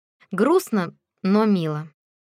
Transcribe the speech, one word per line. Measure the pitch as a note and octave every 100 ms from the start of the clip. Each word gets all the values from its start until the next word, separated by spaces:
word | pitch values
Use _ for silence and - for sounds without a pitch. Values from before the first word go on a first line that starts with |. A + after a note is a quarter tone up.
| _ _ _
Грустно, | F#3+ B3 F4+ - G#3 E3+ - _ _
но | F#3+ G#3
мило. | A3 F#3+ D#3+ D3+ D#3+ _ _ _